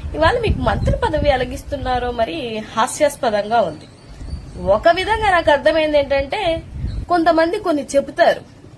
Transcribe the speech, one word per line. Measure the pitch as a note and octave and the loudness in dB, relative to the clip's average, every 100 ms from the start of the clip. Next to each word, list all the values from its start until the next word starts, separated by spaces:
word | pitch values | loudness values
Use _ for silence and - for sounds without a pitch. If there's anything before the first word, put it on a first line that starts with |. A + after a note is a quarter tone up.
| - | -8
ఇవాళ | - D#4+ A#4+ | 0 2 2
మీకు | G#4+ - | 0 0
మంత్రి | B3 G3+ - C#5 | 0 0 0 0
పదవి | A#4 D4+ D4 | 0 0 0
ఎలాగిస్తున్నారో | C4 B3 C#4 - C#4 B3+ B3 B3 | 0 -2 -8 -8 -6 -2 -2 -2
మరి | A#3+ A3+ E4 A#3+ G#3+ G#3+ A3+ | -2 -4 -4 -6 -8 -6 -2
హాస్యాస్పదంగా | B3 - D4 - B3 G#3 G#3 A#3 | -2 2 0 0 -2 0 0 0
ఉంది. | F3+ D3+ - - - - - - - - | 0 -4 -16 -20 -20 -16 -12 -12 -12 -4
ఒక | F3+ G#3+ E4 | 0 4 4
విధంగా | E4+ F#4 A4 G#4+ | 2 2 0 2
నాకు | F4+ D#4 | 2 4
అర్థమైంది | C#4+ C4+ D#4+ D#4 D4 | 4 4 2 2 2
ఏంటంటే, | C#4 C#4 C#4 G#4+ F4+ E4 - - - - - | 2 0 -2 -4 -2 -4 -6 -8 -8 -6 -2
కొంతమంది | F4 E4 D#4+ E4 G#4 | 2 4 4 2 0
కొన్ని | G4 D4+ - C#4 | -2 -2 0 0
చెబుతారు | C#4 D#4+ E4 - - - - | 0 2 4 2 -2 -20 -20